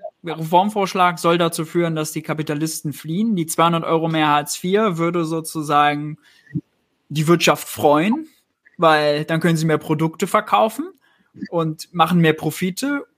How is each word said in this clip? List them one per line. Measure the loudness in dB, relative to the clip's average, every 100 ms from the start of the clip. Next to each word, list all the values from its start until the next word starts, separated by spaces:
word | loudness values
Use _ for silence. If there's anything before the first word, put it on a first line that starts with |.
| -18 -14
Reformvorschlag | -10 -8 0 2 2 0 -2 2 0 2
soll | 2 2
dazu | 2 -2 -4
führen, | -2 0 -2
dass | -4
die | -6
Kapitalisten | -6 -6 -4 -4 -4 -4 -8
fliehen? | -8 -6 -2 -2 -2
Die | -2
zweihundert | 2 2 2
Euro | 0 0 0
mehr | 0 2
Hartz | 2 0 -6
vier | -2 0 2 0
würde | -2 -2 -2
sozusagen | -4 -6 -8 0 2 4 2 -6 -10 _ _ _ -10 -10 _ _ _ -8
die | -2 2
Wirtschaft | 4 4 2 -2
freuen, | 0 2 4 2 -2 -6 _ _ _ _ 0
weil | 4 4 2 0 0
dann | 0
können | 2 2
sie | 0
mehr | 0
Produkte | -2 -2 -2 -2 -2
verkaufen | -2 2 2 2 -2 -12 -12 _ _ _ -18 -6
und | -4 -2 -6 -6
machen | 0 2 4
mehr | 4
Profite | 2 -2 -4 -4 -4 -4 -4 -8